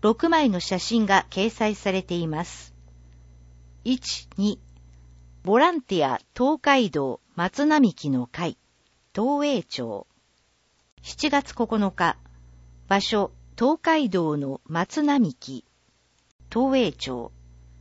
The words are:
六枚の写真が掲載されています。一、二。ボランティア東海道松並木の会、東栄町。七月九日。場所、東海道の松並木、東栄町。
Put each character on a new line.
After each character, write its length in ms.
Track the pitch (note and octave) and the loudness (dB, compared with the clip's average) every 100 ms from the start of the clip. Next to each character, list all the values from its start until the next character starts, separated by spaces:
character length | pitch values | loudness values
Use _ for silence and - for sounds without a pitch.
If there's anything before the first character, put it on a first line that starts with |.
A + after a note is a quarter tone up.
六 280 | F#3 A3+ E4 | 2 2 2
枚 220 | E4 C#4+ | 4 2
の 80 | F3+ | 0
写 220 | - F#3 | -4 -6
真 260 | - A3+ G#3 | -2 0 4
が 200 | G3 - | 2 2
掲 200 | - A3 | -2 -2
載 260 | A3+ G#3+ G#3 | 0 -2 -2
さ 160 | G3+ | -2
れ 100 | F#3+ | -2
て 140 | F#3 F3 | -2 -4
い 100 | E3 | -4
ま 180 | D#3 | -4
す。 300 | F3 - - - - - - - - - - - - - | -8 -12 -20 -20 -20 -20 -20 -20 -20 -20 -20 -20 -20 -10
一、 440 | A3 B3+ - - - - | -4 -4 -4 -10 -10 -2
二。 220 | G3+ - - - - - - - - - | -2 -2 -12 -20 -20 -20 -20 -20 -20 -10
ボ 140 | F3+ A3 | 2 4
ラ 120 | E4 | 4
ン 100 | E4+ | 2
テ 140 | - | -2
ィ 120 | F#3 C#3 | 0 0
ア 140 | B2 _ - | 0 _ -2
東 220 | B3+ G#3 | 0 2
海 300 | - C#4 G#3+ | 2 2 2
道 300 | D3 C3+ A#2 _ - | -2 -4 -6 _ -6
松 300 | F3+ - D4 | -4 0 2
並 280 | D4+ A#3+ | 4 4
木 160 | - D3+ | 2 -4
の 160 | C3 B2 | -2 -4
会、 320 | - E3+ - _ _ _ _ _ | -6 -8 -8 _ _ _ _ _
東 320 | - A#3 C#4+ D4 | -4 0 0 0
栄 160 | B3+ | -2
町。 460 | - - A#2 G#2 - _ _ _ _ _ _ _ _ - | -4 -10 -8 -8 -12 _ _ _ _ _ _ _ _ -20
七 280 | - - C#4+ | -18 -6 0
月 240 | C#4 - | 0 -2
九 240 | - A3+ A3 | -6 -2 0
日。 380 | G3 - E3+ - - - - - - - - | -2 0 -2 -2 -12 -20 -20 -20 -20 -20 -2
場 120 | G3 | -2
所、 300 | - A3 G3 - - - | 0 -2 -2 -6 -20 -2
東 220 | B3 D#4+ | 0 2
海 300 | - D#4+ B3+ | 2 2 2
道 260 | F3+ D#3+ D3+ | 0 0 -2
の 240 | C#3 C3+ | -4 -8
松 380 | _ E3 F3+ - | _ -4 -2 0
並 300 | A#3+ C#4+ F#3+ | 2 2 2
木、 320 | B2+ - C3 _ _ _ _ _ _ _ _ - | -2 -14 -14 _ _ _ _ _ _ _ _ -6
東 240 | A3+ C4+ C4 | -2 2 2
栄 140 | G#3 | 0
町。 400 | - - B2 - - - - - - | -2 -8 -8 -10 -16 -20 -20 -20 -20